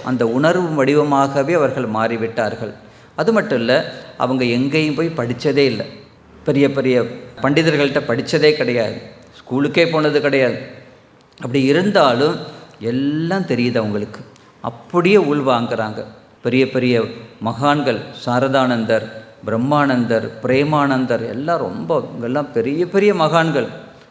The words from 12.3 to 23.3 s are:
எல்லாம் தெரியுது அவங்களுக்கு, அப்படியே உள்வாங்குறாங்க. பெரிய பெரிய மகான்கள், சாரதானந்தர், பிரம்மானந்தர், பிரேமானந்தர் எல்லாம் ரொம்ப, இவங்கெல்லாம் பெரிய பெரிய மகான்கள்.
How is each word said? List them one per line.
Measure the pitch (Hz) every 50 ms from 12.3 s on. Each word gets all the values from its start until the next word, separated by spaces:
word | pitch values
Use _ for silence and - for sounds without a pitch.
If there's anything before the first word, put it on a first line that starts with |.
| 170 - - - - - - - - -
எல்லாம் | 104 113 120 131 139 143 147 156 160 165 185 190 180
தெரியுது | 165 135 117 120 123 117 120
அவங்களுக்கு, | 110 107 101 104 104 104 - - - - - - - - _ _
அப்படியே | - 117 120 - - - - 175 170 185 202
உள்வாங்குறாங்க. | 208 175 143 147 147 139 135 127 117 120 117 120 110 110 107 107 110 - - - - - - - _ -
பெரிய | 123 120 127 135 127
பெரிய | - 131 123 123 123 117 110 101 - - - - - -
மகான்கள், | 104 110 113 120 135 147 147 147 135 131 117 104 - - - - -
சாரதானந்தர், | 127 120 127 131 135 135 139 131 127 123 117 110 107 113 110 104 - - - - - - - -
பிரம்மானந்தர், | 107 110 113 123 135 147 147 143 139 131 123 120 113 117 110 107 113 - - -
பிரேமானந்தர் | 123 127 135 143 151 156 147 143 139 139 127 131 117 120 110 113 117
எல்லாம் | 101 120 143 160 170 160
ரொம்ப, | 131 95 - - 156 165 165 139
இவங்கெல்லாம் | 117 - - 117 117 117 127 147 147 135 -
பெரிய | 117 113 127 143 160 180
பெரிய | 175 185 196 202 208 202
மகான்கள். | 175 160 151